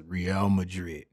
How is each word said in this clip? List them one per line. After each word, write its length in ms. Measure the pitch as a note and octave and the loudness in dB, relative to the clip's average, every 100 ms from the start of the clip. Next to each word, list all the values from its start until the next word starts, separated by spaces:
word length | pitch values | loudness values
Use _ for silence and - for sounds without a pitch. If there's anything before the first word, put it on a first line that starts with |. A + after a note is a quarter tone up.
Real 460 | D#2+ F2+ F2+ F#2+ G2 | -6 -2 0 2 4
Madrid 560 | F#2+ F2+ F#2 E2+ D2+ - | 4 2 -4 -6 -8 -12